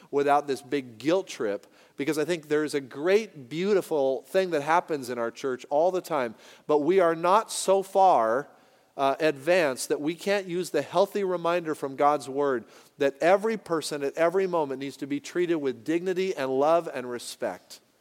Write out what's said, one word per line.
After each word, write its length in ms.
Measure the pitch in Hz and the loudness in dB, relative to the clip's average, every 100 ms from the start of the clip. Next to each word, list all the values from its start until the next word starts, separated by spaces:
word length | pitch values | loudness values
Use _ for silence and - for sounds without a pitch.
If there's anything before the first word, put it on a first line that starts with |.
| - | -6
without 360 | 139 143 143 147 | 0 2 2 2
this 140 | 131 | -6
big 360 | 131 143 127 110 | -4 -6 -6 -8
guilt 300 | 131 185 185 | 0 0 0
trip, 400 | - 113 101 - _ - - | -6 -4 -4 -8 _ -20 -8
because 200 | 143 151 | -4 -2
I 60 | |
think 240 | 151 175 151 | -2 -4 -2
there's 260 | 151 151 | -2 0
a 60 | 147 | -4
great, 680 | 135 135 165 202 214 156 123 | -6 -6 2 2 0 -12 -12
beautiful 720 | 156 190 196 - 156 135 131 - | -4 0 0 0 0 0 0 -2
thing 220 | 190 190 | -2 0
that 100 | 160 | -2
happens 480 | 143 170 175 156 120 | 2 0 0 -6 -6
in 80 | 123 | -4
our 140 | 117 | -4
church 340 | - 139 127 - | -4 -6 -6 -2
all 220 | 143 175 | 0 2
the 100 | 180 | 0
time, 340 | - 156 120 110 - - - | -2 -2 -2 -6 -20 -14 0
but 120 | 151 | 2
we 220 | 147 190 | 4 4
are 140 | 170 165 | 4 2
not 360 | 175 202 220 | 4 4 2
so 320 | - - 196 | -6 2 2
far, 640 | 190 196 190 147 113 120 147 _ _ _ _ - | 2 4 6 6 4 2 -2 _ _ _ _ -2
uh, 180 | 139 135 | 0 2
advanced 680 | 156 143 139 185 151 123 - | 0 0 2 2 2 0 -2
that 120 | 151 | -2
we 120 | 147 | -2
can't 320 | 170 202 202 185 | -4 -2 -2 -2
use 240 | 170 170 | -4 -2
the 120 | 156 | -2
healthy 420 | 135 175 196 208 | -2 2 2 2
reminder 500 | 190 180 170 175 160 | -2 -2 0 -2 -2
from 220 | 147 143 135 | -6 -6 2
God's 320 | 143 147 131 | 2 2 -2
word 380 | 135 143 127 107 - - - | -2 0 0 -4 -20 -16 -2
that 180 | 139 - | -2 2
every 360 | 160 196 214 220 | 4 4 2 -4
person 460 | - 165 - 147 | -4 -4 -4 -6
at 120 | 139 - | -6 0
every 280 | 170 185 190 | 0 0 -2
moment 340 | 175 147 131 | -2 -2 -4
needs 180 | 139 - | -10 -10
to 100 | 143 | -6
be 120 | 143 | -6
treated 360 | - 180 175 165 | -6 -4 0 0
with 280 | 139 120 | -2 -4
dignity 520 | 110 170 185 180 190 160 | -4 -4 -2 -4 -4 -2
and 160 | 135 | -2
love 380 | 131 147 170 165 | 0 4 2 0
and 160 | 143 123 | -8 -8
respect. 680 | 120 - - 117 90 - - _ _ | -8 -10 -8 -8 -8 -14 -20 _ _